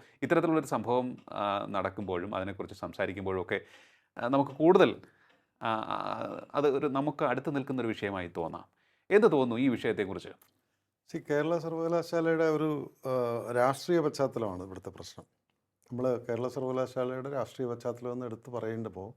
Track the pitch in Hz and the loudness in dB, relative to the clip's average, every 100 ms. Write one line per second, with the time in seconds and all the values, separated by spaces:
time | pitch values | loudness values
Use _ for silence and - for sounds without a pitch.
0 | - _ 123 170 165 160 139 123 107 123 | -8 _ 0 2 4 2 0 -2 0 0
1 | 127 - - 98 104 101 104 101 95 98 | 0 -6 -10 -4 -2 -2 -2 -2 -2 -4
2 | 95 90 98 101 95 95 90 - 90 85 | -4 -4 -4 -4 -6 -8 -10 -10 -10 -4
3 | 95 98 95 95 90 101 - - - _ | -4 -4 -4 -4 -2 -4 -6 -18 -20 _
4 | _ - 120 139 139 - 165 190 147 - | _ -8 0 0 0 4 8 10 10 6
5 | - _ _ _ _ _ 113 110 113 101 | -10 _ _ _ _ _ -2 -2 -2 -4
6 | 98 107 107 - - 147 147 135 147 131 | -4 -6 -6 -8 -4 2 2 2 0 0
7 | 147 143 147 123 160 143 135 131 113 104 | -2 0 0 0 -2 -4 -2 -2 -2 -2
8 | 101 98 87 87 82 82 - _ _ _ | -4 -4 -6 -6 -6 -8 -14 _ _ _
9 | - 196 214 151 127 117 135 110 120 107 | 2 6 6 6 2 2 2 2 0 0
10 | 98 90 - - _ _ _ _ _ _ | -2 -6 -10 -16 _ _ _ _ _ _
11 | _ 165 135 147 156 170 160 160 165 170 | _ -12 -2 0 2 -2 -2 -4 0 0
12 | 165 170 165 160 160 151 156 147 - - | 0 0 2 2 2 2 0 -2 -6 -8
13 | 135 127 120 117 107 120 127 135 - 170 | -4 0 0 -2 -2 2 4 2 2 2
14 | 151 143 135 120 110 92 98 92 98 92 | 2 0 0 0 -4 -4 -10 -12 -14 -14
15 | 87 - - _ _ _ _ _ _ 120 | -16 -18 -20 _ _ _ _ _ _ -2
16 | 127 117 - 117 127 139 127 127 123 127 | 0 0 -2 -4 -4 -4 -4 -2 -2 -4
17 | 127 131 135 139 113 - 123 120 123 117 | -4 -6 -6 -6 -6 -6 -6 -4 -6 -6
18 | 123 123 123 110 127 120 110 113 110 92 | -8 -8 -8 -10 -10 -8 -6 -6 -8 -10
19 | 98 | -14